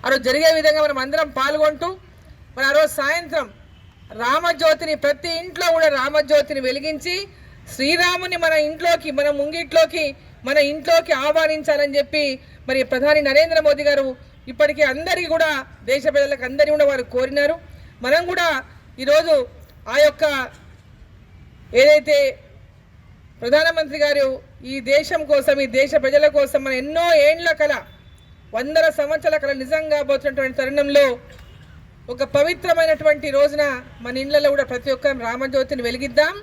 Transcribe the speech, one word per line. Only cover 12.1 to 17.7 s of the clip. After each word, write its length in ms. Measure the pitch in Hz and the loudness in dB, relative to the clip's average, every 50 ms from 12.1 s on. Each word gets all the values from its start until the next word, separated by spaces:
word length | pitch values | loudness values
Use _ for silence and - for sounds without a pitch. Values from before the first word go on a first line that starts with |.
| - 302 294 277 262 262 - - - - - 254 | -2 -2 -2 -2 -4 -8 -12 -20 -20 -16 -8 -4
మరి 100 | 262 269 254 262 | -2 -2 -2 -2
ప్రధాని 300 | 269 254 262 294 302 302 294 | -2 0 2 2 2 2 2
నరేంద్ర 320 | 277 269 294 320 330 330 320 311 | 4 4 2 2 4 0 2 2
మోదీ 160 | 294 294 285 294 285 | 2 0 2 2 0
గారు 160 | 285 277 269 262 254 - - - - - - 254 | 0 0 -2 -4 -6 -10 -18 -20 -20 -20 -18 -18
ఇప్పటికీ 300 | 247 - 302 294 294 269 302 277 | -2 0 0 0 2 0 0 0
అందరికీ 360 | 262 285 330 370 359 359 349 320 320 | 0 -4 -4 -4 -4 -4 -2 -2 0
కూడా 160 | 330 320 311 294 269 254 - - - - 226 | 0 0 0 -2 -4 -6 -10 -20 -16 -4 -4
దేశ 120 | 262 285 254 311 277 | -4 0 -2 0 0
ప్రజలకు 300 | 285 285 285 285 247 254 254 | 2 0 0 -2 -6 -6 -8
అందరికీ 240 | 269 285 294 294 302 | 0 0 2 2 4
కూడా 120 | 302 294 277 | 2 2 2
వారు 140 | 277 254 247 - - | 2 0 -6 -4 -2
కోరినారు. 400 | 247 262 269 269 285 285 294 330 339 - - | -2 -2 -2 0 0 0 0 -2 -4 -8 -20